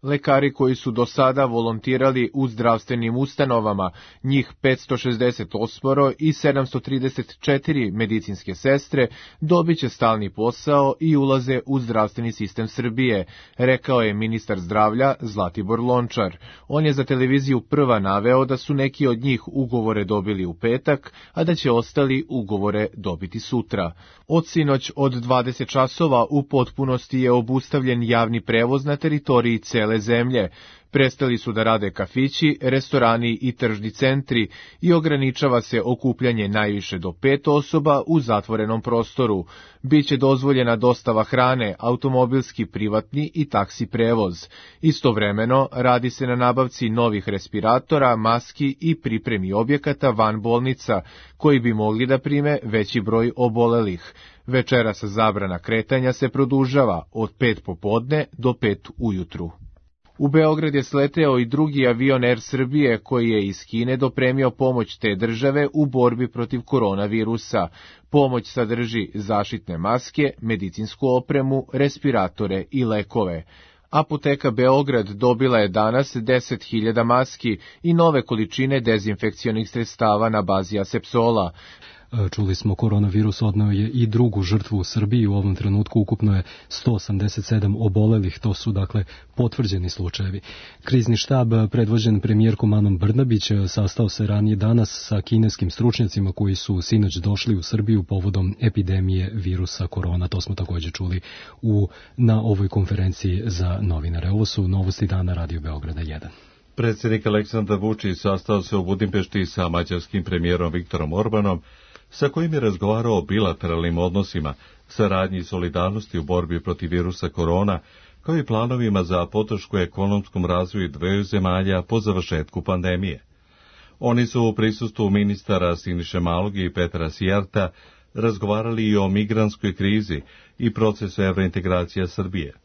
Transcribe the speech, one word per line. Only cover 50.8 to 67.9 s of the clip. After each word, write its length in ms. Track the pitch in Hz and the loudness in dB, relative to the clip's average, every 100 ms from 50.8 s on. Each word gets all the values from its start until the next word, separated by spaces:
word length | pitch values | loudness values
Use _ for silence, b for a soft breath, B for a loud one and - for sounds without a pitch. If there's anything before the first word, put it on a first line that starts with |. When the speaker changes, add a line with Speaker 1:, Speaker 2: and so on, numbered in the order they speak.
| - 104 - B B B | -2 -4 -4 B B B
Speaker 1:
koji 240 | 156 143 | 4 4
bi 140 | 120 | 2
mogli 320 | 107 107 110 127 | 0 0 0 0
da 120 | 135 | 0
prime 400 | 139 143 147 147 | 0 0 0 -2
veći 380 | 120 110 104 123 | -2 -2 0 -2
broj 320 | 104 113 117 117 | 0 0 0 0
obolelih. 800 | 123 110 117 117 107 87 - - B B - | 0 2 2 2 0 -4 -12 -20 B B -2
Večeras 580 | 127 120 127 110 101 | -2 2 2 2 -2
zabrana 540 | 107 98 110 101 98 87 | -6 0 0 0 -4 -6
kretanja 540 | - 113 110 131 127 | -2 -2 0 0 0
se 160 | 127 135 | 0 -2
produžava 760 | 139 135 135 131 139 123 87 82 | 0 0 2 2 2 2 0 -6
od 180 | 110 110 _ | -6 -6 _
pet 260 | 123 107 | 0 0
popodne 600 | - 85 104 110 120 151 147 - | -6 -6 -2 -2 0 -2 -2 -4
do 140 | 123 | -4
pet 360 | 120 110 98 - - | 0 -2 -2 -8 -6
ujutru. 520 | 117 95 85 - 85 82 - - _ _ _ _ | -4 -4 -6 -8 -10 -12 -20 -20 _ _ _ _
U 100 | 143 | 2
Beograd 460 | 151 156 156 156 | 4 4 2 0
je 80 | 143 | -2
sleteo 560 | 131 143 143 143 151 127 | 0 0 0 2 2 2
i 80 | 117 | 0
drugi 400 | 139 156 143 127 | 0 0 2 2
avion 380 | 117 131 131 | 2 2 2
Air 160 | 123 123 | 2 0
Srbije 580 | - 131 131 143 139 110 | -2 -2 0 2 2 2
koji 300 | - 127 117 | 0 0 2
je 180 | 110 98 | 2 0
iz 180 | 95 | -4
Kine 320 | - 113 120 131 | -6 -4 -2 0
dopremio 540 | 131 123 127 131 131 | -2 0 0 2 0
pomoć 480 | - 131 127 110 - | 2 0 0 -4 -4
te 160 | 110 | -2
države 540 | 98 113 113 139 139 143 | 0 -2 0 0 2 0
u 140 | 151 147 | 2 0
borbi 420 | 127 123 120 123 | 4 2 2 -4
protiv 320 | 123 117 127 | -4 -4 -4
koronavirusa. 1080 | 120 135 107 98 101 113 110 113 - 113 85 B B | -2 0 0 0 -2 -2 -2 -4 -4 -4 -4 B B